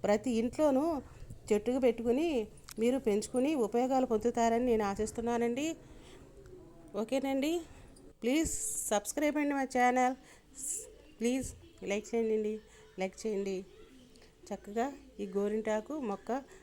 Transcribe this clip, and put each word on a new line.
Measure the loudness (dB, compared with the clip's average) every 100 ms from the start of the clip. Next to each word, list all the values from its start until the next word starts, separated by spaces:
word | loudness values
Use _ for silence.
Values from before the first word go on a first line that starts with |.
ప్రతి | 2 2 2
ఇంట్లోనూ | 0 0 2 4 4 2 0 -6 -14 -14 -12 0
చెట్టుకు | 0 2 2
పెట్టుకుని, | 2 2 2 2 2 0 -2 -8 -14 -2
మీరు | 2 2
పెంచుకుని | 2 0 0 0 2 2
ఉపయోగాలు | 0 2 2 2 2
పొందుతారని | 2 2 2 2 4 4
నేను | 2 2
ఆశిస్తున్నానండి. | -2 -4 -4 -2 0 0 0 -2 -4 -10 -20 -20 -20 -20 -20 -20 -20 -20 -20 -10 -6
ఓకేనండి, | -2 0 0 0 2 0 -4 -14 -20 -20 -20 -6
ప్లీజ్ | 0 2 0 -2 -4 -6 -2
సబ్స్క్రైబ్ | -2 -2 0 0 2
అండి | 0 0
my |
channel. | 0 2 4 4 2 0 -8 -20 -20 -12 -8 -8 -10 -18 -20 -4
ప్లీజ్ | 0 0 -2 -10 -18 -12
లైక్ | -4 -4 -2 0
చేయండి, | 2 0 0 -4 -10 -20 -16 -6
లైక్ | -6 -4 -4
చేయండి. | -2 -2 -4 -8 -16 -20 -20 -20 -20 -20 -20 -12
చక్కగా | -10 -6 -2 -2 -4 -14 -10
ఈ | -4 -2
గోరింటాకు | 0 0 0 -2 -2 -6
మొక్క | -4 -4 -4 -6 -6 -16